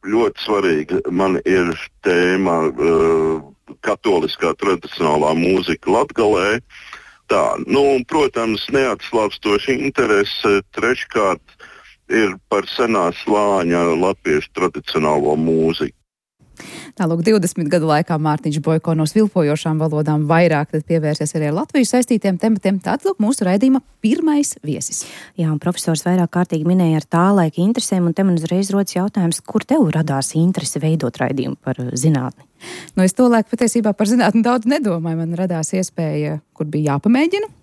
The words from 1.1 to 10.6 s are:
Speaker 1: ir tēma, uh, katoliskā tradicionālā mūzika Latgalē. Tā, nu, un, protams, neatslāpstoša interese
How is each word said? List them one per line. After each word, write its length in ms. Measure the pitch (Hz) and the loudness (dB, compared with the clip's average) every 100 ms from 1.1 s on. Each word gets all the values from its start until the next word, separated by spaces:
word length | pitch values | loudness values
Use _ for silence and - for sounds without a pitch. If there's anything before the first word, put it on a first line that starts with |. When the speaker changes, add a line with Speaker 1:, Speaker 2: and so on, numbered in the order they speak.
| 90 95 90 | -2 0 0
Speaker 1:
ir 340 | - 92 87 80 - _ | 0 0 0 -4 -12 _
tēma, 600 | 98 87 90 92 95 82 | 0 2 2 2 0 0
uh, 1120 | 78 64 80 82 80 82 78 80 71 _ _ - | -2 0 2 2 4 2 0 -2 -8 _ _ -10
katoliskā 720 | - 101 110 90 - - 85 78 | -6 -4 0 0 0 -2 -4 -2
tradicionālā 760 | 98 92 - - 82 73 76 80 | -2 -2 -4 -4 0 2 2 0
mūzika 560 | 87 95 - 80 - | 2 0 -2 -6 0
Latgalē. 680 | 107 143 - 107 101 98 117 _ - - - - _ _ | 0 0 0 2 2 0 -2 _ -20 -20 -20 -20 _ _
Tā, 160 | 95 64 - | 0 0 -2
nu, 240 | - 135 143 | 0 2 4
un, 180 | 135 | 2
protams, 600 | 123 156 139 120 113 107 - | 0 0 0 0 -2 -4 -2
neatslāpstoša 1080 | 139 131 113 - 117 107 - - 202 - 127 | 0 0 -2 -4 -2 -2 -2 0 0 0 -2
interese 840 | 135 - 117 101 101 - 107 101 | -2 -2 2 2 2 -2 0 0